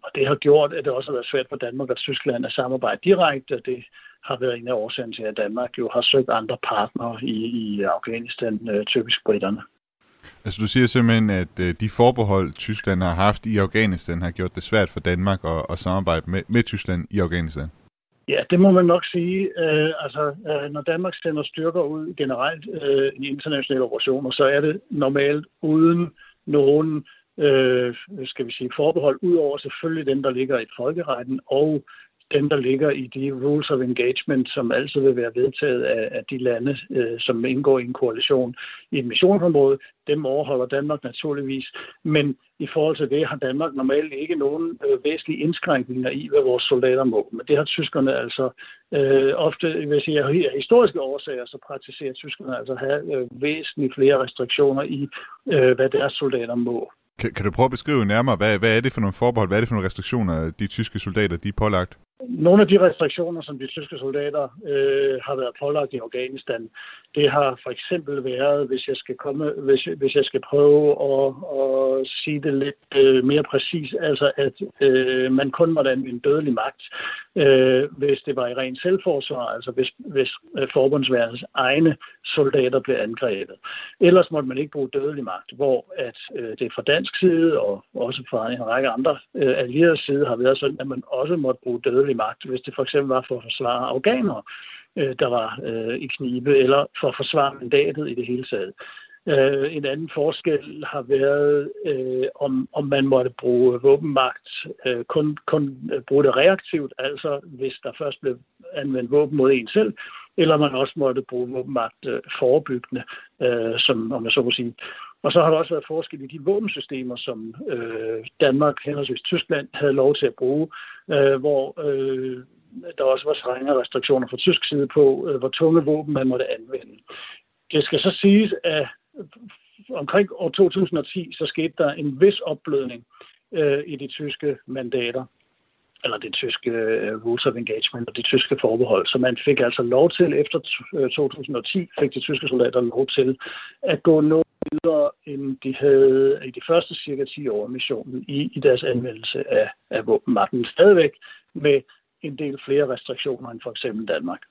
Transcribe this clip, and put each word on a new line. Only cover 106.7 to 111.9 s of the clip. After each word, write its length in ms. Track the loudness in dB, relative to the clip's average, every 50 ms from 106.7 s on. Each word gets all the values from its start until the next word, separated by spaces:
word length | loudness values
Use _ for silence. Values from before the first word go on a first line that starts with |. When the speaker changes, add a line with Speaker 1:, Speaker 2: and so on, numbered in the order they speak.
| -6 -4 -4 -6 -8
Speaker 1:
altså 420 | -8 -8 -8 -8 -6 -6 -6 -6 -6 -8
hvis 300 | -14 -10 -8 -8 -8 -8 -8 -12
der 80 | -14 -10
først 240 | -6 -8 -8 -8 _
blev 160 | -4 -4 -4 -4 _ _ _ _ -20 -12 -10
anvendt 360 | -6 -4 -2 -2 -4 -2 2
våben 260 | 2 2 2 2 2
mod 140 | 2 4 4
en 160 | 4 2 0
selv, 260 | 0 0 2 2 2 -2 -8 -16 -18 -18 -20 -20 _ _
eller 200 | 2 4 4 4
man 180 | 4 4 2 2
også 180 | 0 -2 -2 -2
måtte 260 | 0 0 0 0 -2
bruge 280 | -6 -6 -6 -6 -6 -4
våbenmagt, 560 | -6 -8 -6 -4 -4 -4 -4 -4